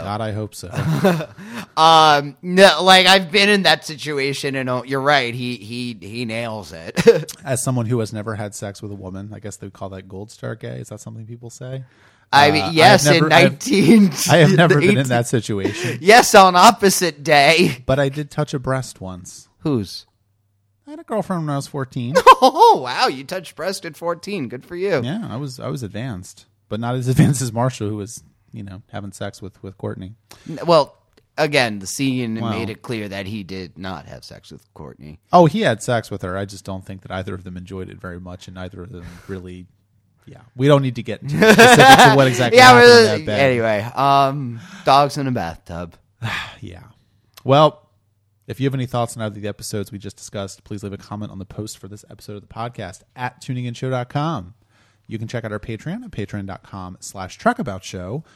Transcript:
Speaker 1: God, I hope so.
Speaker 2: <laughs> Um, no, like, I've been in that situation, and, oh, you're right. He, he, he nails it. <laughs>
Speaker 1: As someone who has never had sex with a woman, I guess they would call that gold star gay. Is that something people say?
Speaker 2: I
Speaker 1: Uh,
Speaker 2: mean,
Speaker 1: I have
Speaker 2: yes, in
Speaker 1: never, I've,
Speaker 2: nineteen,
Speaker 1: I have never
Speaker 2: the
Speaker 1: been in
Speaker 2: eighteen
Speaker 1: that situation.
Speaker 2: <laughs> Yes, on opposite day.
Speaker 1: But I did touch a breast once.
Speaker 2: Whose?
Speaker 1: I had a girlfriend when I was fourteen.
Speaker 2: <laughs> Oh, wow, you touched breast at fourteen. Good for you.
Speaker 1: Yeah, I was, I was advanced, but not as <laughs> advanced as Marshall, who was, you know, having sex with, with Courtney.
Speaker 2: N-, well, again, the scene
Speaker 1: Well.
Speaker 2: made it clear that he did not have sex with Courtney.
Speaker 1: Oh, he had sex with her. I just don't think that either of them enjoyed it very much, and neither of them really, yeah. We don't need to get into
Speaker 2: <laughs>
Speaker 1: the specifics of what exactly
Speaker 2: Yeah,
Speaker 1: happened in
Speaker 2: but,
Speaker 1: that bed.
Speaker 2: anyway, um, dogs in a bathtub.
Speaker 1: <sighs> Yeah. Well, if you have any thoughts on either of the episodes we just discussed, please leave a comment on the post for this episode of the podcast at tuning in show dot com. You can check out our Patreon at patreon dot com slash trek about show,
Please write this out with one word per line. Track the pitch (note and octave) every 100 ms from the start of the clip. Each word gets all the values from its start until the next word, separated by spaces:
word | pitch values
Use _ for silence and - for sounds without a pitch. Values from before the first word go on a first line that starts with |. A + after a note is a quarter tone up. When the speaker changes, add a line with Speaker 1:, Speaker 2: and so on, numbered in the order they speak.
Speaker 1:
God, | F2 G#2
I | A2
hope | G#2 G#2+
so. | - F2+
Speaker 2:
<laughs> | - D#3 D3 F#3+ E3 D#3+ - G3+ A#3 - -
Um, | D#3+ D#3+ D#3 C#3+ C#3+ -
no, | F3+ F3+ G3 D#3
like, | F#3 F#3 F3+
I've | F#3+ F3
been | G3 G3+
in | G#3
that | E3+ D#3
situation, | - C#3+ C3+ C#3+ C#3 C3+ C#3+ C3+
and, | B2+
oh, | B2+
you're | B2 C3+
right. | C3+ C#3+ A#2+
He, | A#2 B2 A#2+
he, | G#2 A#2+ A#2+ A2
he | F#2+ A2+
nails | A#2+ A2+ A#2 A2 F#2
it. | F2 E2+ - A3 F3 C#3+ -
<laughs> |
Speaker 1:
As | C3+ B2+
someone | - B2+ A2+
who | A#2+
has | G#2+
never | G#2+ G#2+
had | G#2+ G#2
sex | - G2+ G2
with | G#2
a | G2+
woman, | F#2 F#2+ G2+
I | G2+
guess | G2+ -
they | G2+
would |
call | - G2
that | F#2+ F#2+
gold | F#2+ G#2+
star | - A#2+ A2+
gay. | A#2+ B2
Is | A#2+
that | G#2+
something | - A2+ A2
people | A#2 A#2
say? | - B2+ C3 C3 _ _ _ -
Speaker 2:
I | C#3 D3
Speaker 1:
Uh, |
Speaker 2:
mean, | D3+
Speaker 1:
I | -
have |
Speaker 2:
yes, | D#3+ F3 G3 D3
in |
Speaker 1:
never, | D#3 D#3
I've, | D#3+ F3
Speaker 2:
nineteen, | - B3+ F#3+ D3+ A3+ G3 C#3 -
Speaker 1:
I | D#3
have | D3
never | D3 E3+
Speaker 2:
the | D3
Speaker 1:
been | F3
in | C3+
Speaker 2:
eighteen | C3+
Speaker 1:
that | A#2+ A#2+
situation. | A#2+ - G#2 G2 G#2 A#2+ A#2+
Speaker 2:
<laughs> |
Yes, | E3 A#3 -
on | G#3 F#3+ F3+
opposite | G#3 G#3 G3 F#3+ F3+ D3
day. | C#3+ D3 C#3 E3 F3 B2 -
Speaker 1:
But | C3
I | C#3
did | C#3 D3
touch | - D3+
a | C#3+
breast | B2+ C3 B2 -
once. | F#2 F#2 F2+ - _ _
Speaker 2:
Whose? | D#3+ B2+ F#2+ - - _ _ _ _ _ _ _ -
Speaker 1:
I |
had | D#4
a |
girlfriend | - A3 F3 F3+ D#3
when |
I | C#3
was | C3
fourteen. | D3 C3 C3+ A#2+ F3
Speaker 2:
<laughs> | A#4+ -
Oh, | C4 C#4+ A4+ F#4
wow, | B2 C#3+ B3
you | C3
touched | C3+ F#3 D#3+ -
breast | E3+ F#3+
at | E3+ D3+
fourteen. | E3+ E3+ F#3+ G3+ A#2+
Good | B2
for | - F3
you. | G3 D#3
Speaker 1:
Yeah, | A#2+ G3+ D#3
I | A2
was, | C#3+ B2+
I | A2+
was | D3
advanced, | G#2+ G2+ C3 F#2 F2+ - _ _ -
but | G#2+
not | A#2
as | B2+ B2
<laughs> |
advanced | C3 F3 C3
as | B2+
Marshall, | A2 B2+ - G#2
who | G#2+
was, | G2+ - _ _ _
you | A#2+
know, | G2 F#2+ _
having | G2+ G2+
sex | - G2+ -
with, | F#2 _
with | G2 F#2+
Courtney. | G#2+ G#2+ F#2 A2+ _ - -
Speaker 2:
N-, | E3 D#3+
well, | E3 C3+ _ _ _ _ -
again, | D3+ C#3+ A#2+ G#2
the | F#2+
scene | - C3+ B2+ A#2+ A2+
Speaker 1:
Well. | A2+
Speaker 2:
made | A2 A2
it | G#2+
clear | - A2+ G#2
that | G2 F#2+
he | A2
did | F2 F#2+ F2+ -
not | F#2 E2+ C2
have | B1
sex | - - -
with | C#2+ _
Courtney. | - D2 - D2 D#2 -
Speaker 1:
Oh, | F3 E3
he | G#3
had | F#3+ A2+
sex | - A#2 -
with | G2
her. | F#2 F#2+
I |
just | G2+ G2
don't | - F#2+ -
think | F#2+
that | -
either | F#2 F#2
of | F#2
them | F#2 F2+
enjoyed | F2+ F#2+ F#2
it | F#2+
very | F2+ F2
much, | F2+ F2+ -
and |
neither | F#2 F#2 F#2
of | F2
them | F2+ E2+ F2 -
really, | F#2+ F2+ F2+ F2+ _ _ _ _ _ -
yeah. | C3 _
We | B2 C#3
don't | C#3+
need | C3
to | A#2
get | A2+ G#2
into | C#3 D3+
Speaker 2:
<laughs> |
Speaker 1:
the | A3
specifics | G#3 A#3+ A#3+ C4 C4 A#3
of | E3+
what | C3
exactly | B2 B2 A#3
Speaker 2:
Yeah, | B3+
Speaker 1:
happened | B3 A#3+
in | A#3+
Speaker 2:
but, | G#3+ G#3+
Speaker 1:
that | -
bed. | -
Speaker 2:
anyway, | C3+ A#2+ A2+ G#2 A#2 -
um, | C#3 C#3 C3+ C#3+ B2+ A2+ - -
dogs | - C#3 C#3+ D3
in | C3+
a |
bathtub. | A#2+ E2+ E2 - E2+ F2 _ _ -
Speaker 1:
<sighs> | A2+ - - -
Yeah. | G2+ F2+ - _ _ _ _ _
Well, | - C#3 D3+ - _ _ _ _ _ _ -
if | G#2+
you | C3+
have |
any | C3+ B2
thoughts | B2 A#2 A#2+
on |
either | A2 G#2
of |
the | G#2
episodes | G2+ - G#2+ F#2+
we | G2+
just | G2 -
discussed, | - G#2 G2 -
please | - G#2
leave | G2+
a | G2
comment | - G#2+ G#2+
on | G2
the |
post | F#2+ - A2 -
for | G2
this | G#2 _
episode | - -
of | G#2
the | -
podcast | A2 A#2+ A#2+ F#2 - _
at | - B2 -
tuning | - B2 B2
in |
show | A#2+ C3
dot | B2+ A#2+
com. | D3 D#3 C#3+ F2+ _ _ _ _ _ -
You | G#2+
can | A2+
check | A#2+
out | A2
our | G#2
Patreon | - A2 D3+ G#3+
at | B3
patreon | - G2+ G#2 G2
dot | F#2
com | _ G2 F#2 F#2
slash | - G2+ F#2 -
trek | A3+ B3
about | C#3+ F#2+
show, | - F#2 F2+ C3+ -